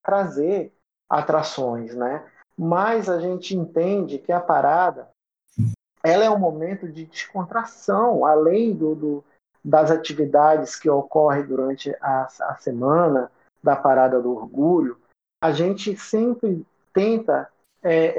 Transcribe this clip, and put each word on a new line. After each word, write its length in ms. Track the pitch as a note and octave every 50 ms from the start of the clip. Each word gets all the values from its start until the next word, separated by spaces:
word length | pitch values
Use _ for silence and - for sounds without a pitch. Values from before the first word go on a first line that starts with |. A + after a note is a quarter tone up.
trazer 680 | - - F#3+ G3+ G3 E3+ C#3 C#3 D3 E3+ G3+ F#3+ - - _ _ _ _ _ _ _ -
atrações, 840 | - D3 C#3+ - D#3 D#3 D3+ - - - C3 A#2+ A#2+ A#2 A2+ A2+ A#2+
né? 300 | B2 B2 B2 C#3 D3+ - - _ _ _ _ -
Mas 540 | - E3 E3 E3+ F3+ G3 A3 A#3 A3+ F#3+ F#3+
a 100 | F3+ E3+
gente 340 | E3+ F3+ F3+ F3+ - - F#3+
entende 640 | F3+ D#3+ - - E3 E3+ F#3 G3+ G3+ F3 C#3 C#3+ C3+
que 140 | - -
a 80 | F3 F3
parada, 680 | F3 - D#3+ C#3+ C3+ C#3 D#3 F3 F#3 F3 C3 B2+ A#2+ - _ _ _ _ _ _ _ _ - - - A2+ G#2+ - _ _ _ _
ela 220 | - D#3+ E3+ G3 A3
é 60 | A3
um 80 | G#3+ G3+
momento 500 | F#3 E3 D#3 D#3 D#3+ F3+ G3 G3 F#3+ E3
de 160 | D3+ D#3+ D#3+
descontração, 1200 | D#3 - - - - - F#3+ F3+ E3+ - A3+ - - - - - - G3 G3+ A#3 A#3+ G#3+ C#3 C3
além 500 | D3 D#3 D#3 D#3 E3 F3+ G#3+ A#3 A3+ F#3+
do, 200 | D#3 D#3 D#3 D#3
do, 300 | D3+ D3+ D3+ D3 C#3+ - _ _ _ _ _ _ _
das 280 | - D3 D#3 D#3 D#3 D#3
atividades 840 | E3 D#3 - - D3 D3+ D3+ C#3 C#3 D3 D3 D#3 D#3 D3+ C3+ - -
que 120 | - - D#3
ocorrem 560 | C#3+ C#3 C#3 - - D#3 D3+ D3+ C#3 C#3+ C#3+
durante 500 | C#3 C3 C3 C3 C3+ C#3 C3+ - C#3+ - -
a, 280 | - C#3+ C3+ C3 C3 B2+ - -
a 140 | - - C#3
semana 760 | - - C#3 B2 A#2 B2 C3+ D3+ E3+ F3 D#3+ C#3 C3 B2 - _ _ _ _ _ _
da 140 | - D3 -
Parada 440 | - - C#3 C3 C3 C3 C3 B2+ B2
do 140 | A#2+ B2 B2
Orgulho, 600 | G#2+ A2+ A2+ A#2 C3+ C#3+ E3 F3+ E3+ C#3+ B2 A#2+ _ _ _ _ _ _ _ _ -
a 100 | - E3
gente 420 | D3 C#3+ E3+ F#3 G3 G3 - G#3+ G3
sempre 680 | - - - - G#3+ A3+ B3 A#3 A#3 - G#3+ F3+ D#3+ - _ _ _ _ _
tenta, 580 | - F#3+ G3 A3 A3+ A3+ A3 - C#3+ C3 C#3 - _ _ _ _ _ _
é, 240 | - F3+ E3 E3 D#3+ E3 -